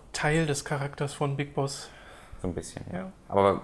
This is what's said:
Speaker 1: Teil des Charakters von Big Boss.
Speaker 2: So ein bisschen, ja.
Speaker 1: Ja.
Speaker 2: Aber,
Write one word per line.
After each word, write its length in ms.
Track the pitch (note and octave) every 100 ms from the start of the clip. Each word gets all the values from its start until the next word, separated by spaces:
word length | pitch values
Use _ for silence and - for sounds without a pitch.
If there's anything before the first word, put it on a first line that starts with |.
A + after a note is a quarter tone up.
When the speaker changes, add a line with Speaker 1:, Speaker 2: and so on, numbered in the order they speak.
| -
Speaker 1:
Teil 320 | - D3+ D#3+ D#3
des 200 | C#3+ -
Charakters 480 | C#3+ C#3 - C#3+
von 240 | - C#3+ C#3
Big 160 | C#3+ C#3+
Boss. 340 | C#3 - - - - - - -
Speaker 2:
So 60 | F2+
ein 60 | E2+
bisschen, 280 | - - F#2+
ja. 80 | -
Speaker 1:
Ja. 120 | F#3+ - -
Speaker 2:
Aber, 320 | G2 G2 F#2+